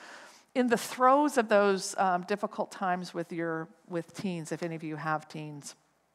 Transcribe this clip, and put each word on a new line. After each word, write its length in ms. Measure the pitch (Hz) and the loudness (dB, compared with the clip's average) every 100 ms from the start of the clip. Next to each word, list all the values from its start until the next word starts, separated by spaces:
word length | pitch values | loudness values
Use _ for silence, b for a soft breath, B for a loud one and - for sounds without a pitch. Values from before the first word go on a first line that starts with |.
| B B B B B 254 | B B B B B 0
in 120 | 247 | 2
the 100 | 226 | 2
throes 600 | - - 254 277 294 254 | 0 4 6 6 6 2
of 120 | 220 | 4
those, 460 | 208 202 190 - - | 4 4 2 -2 0
um, 240 | 190 180 | 2 0
difficult 500 | 180 208 208 - - | -2 -4 -4 -4 -6
times 400 | - 190 180 175 | -4 -2 -2 -4
with 200 | 175 165 | -8 -6
your, 340 | 170 165 160 170 _ - | -4 -4 -4 -6 _ -8
with 240 | 175 165 | -6 -6
teens, 380 | - 196 175 151 | -6 -4 -4 -6
if 100 | 156 | -6
any 140 | 175 160 | -6 -6
of 80 | |
you 120 | 160 151 | -8 -6
have 320 | 156 156 156 | -2 -2 -4
teens, 480 | 156 151 147 - - _ _ _ | -12 -10 -12 -14 -18 _ _ _